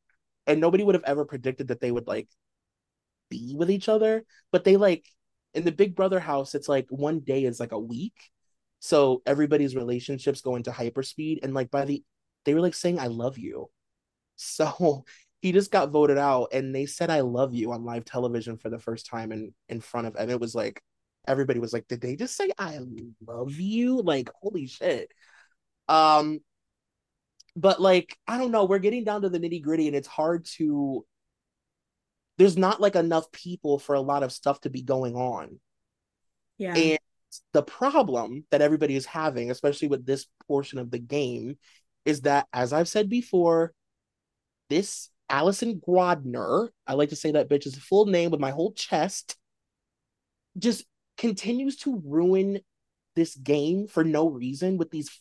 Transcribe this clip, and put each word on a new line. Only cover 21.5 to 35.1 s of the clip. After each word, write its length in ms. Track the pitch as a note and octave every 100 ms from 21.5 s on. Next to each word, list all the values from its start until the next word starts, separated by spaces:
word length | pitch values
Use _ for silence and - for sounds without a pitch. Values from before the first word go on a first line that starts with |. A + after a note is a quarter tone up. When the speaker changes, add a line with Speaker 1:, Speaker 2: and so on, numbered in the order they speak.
| A#2+
Speaker 1:
was 120 | A#2
like, 140 | A#2 -
"Did 120 | A#2+
they 160 | B2 D3
just 200 | B3+ -
say, 140 | G4 -
'I 220 | F#3 D3 B2+ A2+ A#2+ A2 A2+
love 260 | A#2 C3
you'?" 480 | D3 F#3+ A3+ B3 B3+
Like, 300 | F3+ C#3 A#2 -
holy 260 | G3 F#3 C3
shit. 460 | - F3+ B2+ - _ _ _ _ _ _ _ -
Um, 520 | D#3 D#3 D3+ D3+ D#3 _ _ _ _ _ _ _ _ _ _ _ E3+
but, 240 | F#3 E3
like, 360 | F#3+ F#3 E3+ - -
I 120 | A#3+
don't 140 | B3+
know, 120 | A3+
we're 140 | F#3+ G3
getting 260 | G3 B3
down 180 | G#3+ G#3
to 60 | G3
the 120 | F3
nitty-gritty, 480 | E3+ E3+ C#3+ D#3+ D3+
and 80 | C#3+
it's 120 | C3+
hard 380 | - D#3 E3+ - -
to, 480 | D#3 C#3+ C#3 C3 - _ _ _ _ _ _ _ _ _ _ _ _ -
there's 180 | F#3+ E3+
not, 240 | F#3 -
like, 140 | G#3
enough 360 | F#3 E3 D#3+ -
people 460 | - F3 F3+ D3+ C#3
for 160 | -
a 60 | C#3
lot 220 | C3+ C#3+
of 100 | C3
stuff 280 | - C#3+ C#3+
to 80 | C#3+
be 120 | C3
going 340 | B2+ C3 B2+